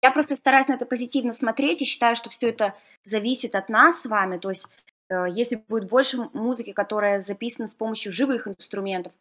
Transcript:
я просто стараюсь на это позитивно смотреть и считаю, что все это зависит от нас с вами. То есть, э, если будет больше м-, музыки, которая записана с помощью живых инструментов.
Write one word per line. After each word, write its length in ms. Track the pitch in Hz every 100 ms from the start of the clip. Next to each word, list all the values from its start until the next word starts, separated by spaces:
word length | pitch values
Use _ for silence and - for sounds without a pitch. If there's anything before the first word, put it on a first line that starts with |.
я 80 | 254
просто 240 | 262 294 269
стараюсь 300 | - 269 262
на 60 | 262
это 100 | 240
позитивно 480 | 247 240 285 240
смотреть 480 | 226 233 226 277 339
и 40 | 262
считаю, 300 | - 233 233
что 120 | -
все 180 | - 240
это 260 | 226 208 - _ _ -
зависит 500 | 214 208 262 226 196
от 140 | 190
нас 320 | 220 - 339
с 60 | 233
вами. 300 | 214 190 185
То 100 | 190
есть, 180 | 190 - _ _ _ _
э, 180 | 185 180
если 320 | 180 240 220 _
будет 200 | 226 190
больше 280 | 233 254 254
м-, 120 | 233
музыки, 400 | - 226 247 226
которая 460 | 196 196 214 202 202
записана 460 | 190 202 233 226 220
с 80 | -
помощью 360 | 220 220 208
живых 340 | 180 269 240 214
инструментов. 680 | 190 - 196 196 190 180 _